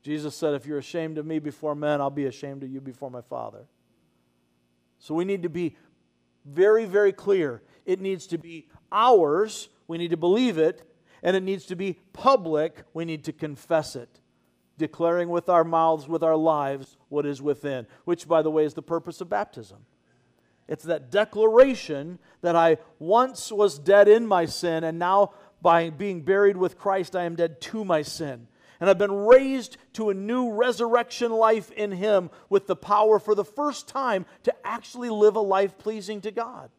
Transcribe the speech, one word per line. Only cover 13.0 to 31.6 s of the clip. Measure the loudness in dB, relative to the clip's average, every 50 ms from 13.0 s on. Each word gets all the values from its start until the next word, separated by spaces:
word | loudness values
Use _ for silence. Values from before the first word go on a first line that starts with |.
| -8
need | -8 -10 -10 -10
to | -12
confess | -10 _ -10 -10 -10 -14 -4 _ -2 -2 -2 -4 -14
it, | -16 -16 _ _ _ _ _ _ _ _ _ _ _ _ _ _
declaring | -8 -8 -8 -4 -2 0 0 0 0 -2 -2
with | -4 -4 0
our | 2 4 4 4
mouths, | 2 2 2 2 2 2 0 -4 -6
with | -4 0 2
our | 2 2
lives, | 2 2 2 2 0 -2 -4 -6 -8 -12 _ _ _ _
what | _ -6 -4 -4
is | -4 -6 -4
within, | -4 -4 -4 -4 -6 -8 -8 -8 -10 _ -20 _ _
which, | -6 -6 -6 -2
by | 0 0 2
the | 2 2
way, | 0 0 0
is | 0 -4
the | -10
purpose | -8 -6 -6 -6 -6 -8 -14 -14
of | -10 -6
baptism. | -6 -6 -6 _ _ -20 -20 -20 -20 -20 _ _ _ _ _ _ _ _ _ _ _ _ _ _ _ _ _
It's | -12 -12 -12 -6
that | -6 -6 -6 -6 -2
declaration | -2 -2 -2 -2 0 2 2 6 8 8 6 6 4 -6 -8 -10 -10 -10 -10 -12 -14 -18 _ _ _ _
that | -4 0 2
I | 4 4 4 2 2 -2 _ _ _
once | -2 2 2 2 2 0 -4 -12 -14 -8 -2
was | 0 0 0 0 -4
dead | 2 4 6 8 8 8
in | 6 6 6
my | 0 0 0 0
sin, | -2 -6 -6 -4 -4 -2 -2 -4
and | -4 -6 -4
now | -2 2 2 2 2 2 -2 -20 -20 _ _ _
by | 2 4 4 4 2 -2
being | -8 -8 -6 -6 -6 -6 -2
buried | 0 2 4 4 4 4
with | 2 -2 -4 -4
Christ, | _ -4 -2 -2 -2 -4 -4 -6
I | -6 -6
am | -6 -2
dead | -2 -2 -2 -4 -12
to | -14 -10 -10 -8 -2
my | 0 0 0
sin. | -2 -4 -10 -10 -10 -10 -10 -12 -16 _ _ _ _ _ _ _
And | 2 2
I've | 4
been | 4 2 -2 -2 -2 6
raised | 8 8 8 8 4 -4 -6 -6 -10 -18 -20 _ _ _
to | -4 -4 -4
a | -4
new | -4 -4 -4 -2 -2 -2 -4
resurrection | -2 -2 -2 -2 0 -2 0 2 2 0 0 -2 -6 -4 -4 -2
life | 2 2 4 4 2 0